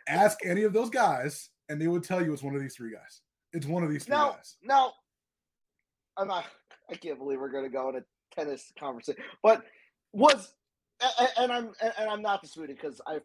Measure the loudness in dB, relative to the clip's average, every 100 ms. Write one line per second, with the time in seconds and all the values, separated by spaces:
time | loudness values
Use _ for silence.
0 | -2 4 4 4 -2 2 2 2 0 2
1 | 2 2 -4 -8 -16 _ -10 -4 0 -2
2 | -2 -2 0 -2 -4 -6 -6 -10 -14 -14
3 | -20 -20 _ _ _ -8 -4 -2 0 -2
4 | 0 2 2 0 -14 -20 2 4 4 -2
5 | _ _ _ _ _ _ _ _ _ _
6 | _ -8 -4 -4 -6 -16 _ -20 -16 -12
7 | -10 -8 -6 -6 -4 -6 -6 -4 -4 -6
8 | -10 _ _ -8 -8 -8 -12 -12 -10 -8
9 | -8 -10 -10 2 4 4 2 _ _ _
10 | _ 6 6 6 0 _ _ _ _ _
11 | 0 2 2 2 0 0 -6 -4 -4 -2
12 | -4 -2 -2 -2 -4 -14 -12 -8 -10 -10
13 | -8 -10